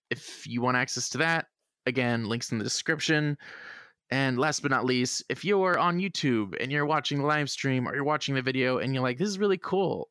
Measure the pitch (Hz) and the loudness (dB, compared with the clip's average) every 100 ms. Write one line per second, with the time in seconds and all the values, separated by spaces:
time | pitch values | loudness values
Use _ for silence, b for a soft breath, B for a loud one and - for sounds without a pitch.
0 | - 123 - - - 120 123 123 - 123 | -6 -8 -8 -14 -6 0 2 2 0 -2
1 | - 127 160 165 - _ _ _ - 127 | -4 -2 0 0 -4 _ _ _ -4 0
2 | 123 117 107 120 - 113 104 - - 147 | 2 0 0 -4 -2 -4 -2 -4 -2 -2
3 | - 151 151 143 B B B B B B | 2 2 2 -2 B B B B B B
4 | - 131 135 127 151 - 143 131 123 127 | -4 0 2 2 0 0 0 2 2 2
5 | 123 - - 135 185 202 185 170 170 175 | 2 -2 -4 -4 2 2 4 4 2 2
6 | 190 - 147 117 101 - 127 147 147 156 | -2 0 2 2 0 -4 -2 0 2 0
7 | - 143 143 151 139 - 135 131 123 135 | 0 0 2 0 0 -2 0 0 0 -2
8 | 143 151 - 135 127 131 127 127 127 135 | 0 -2 0 -2 0 0 2 2 0 0
9 | 127 123 208 190 202 185 - 185 180 98 | 0 0 -2 0 0 0 0 0 0 -2
10 | - | -6